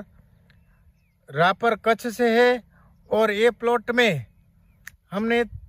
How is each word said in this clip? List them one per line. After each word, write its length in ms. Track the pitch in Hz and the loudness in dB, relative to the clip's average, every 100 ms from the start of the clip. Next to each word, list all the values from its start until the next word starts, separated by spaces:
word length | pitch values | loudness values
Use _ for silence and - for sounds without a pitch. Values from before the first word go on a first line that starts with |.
| 208 _ _ _ _ _ _ _ _ _ _ _ - | -6 _ _ _ _ _ _ _ _ _ _ _ -10
रापर, 460 | 139 170 - 233 214 214 | 0 0 2 0 0 0
कच्छ 220 | 226 247 | -2 -4
से 240 | 208 240 | -2 0
है। 320 | 226 247 247 - _ _ _ _ | 4 2 2 -6 _ _ _ _
और 220 | 208 220 | 0 0
ये 180 | 202 233 | 2 0
प्लॉट 400 | 220 233 240 220 | 0 -2 -2 -2
में 340 | 240 240 151 113 _ _ _ _ _ - - _ | 0 2 0 -8 _ _ _ _ _ -20 -20 _
हमने 320 | 190 226 233 226 - | -6 -2 -2 -4 -8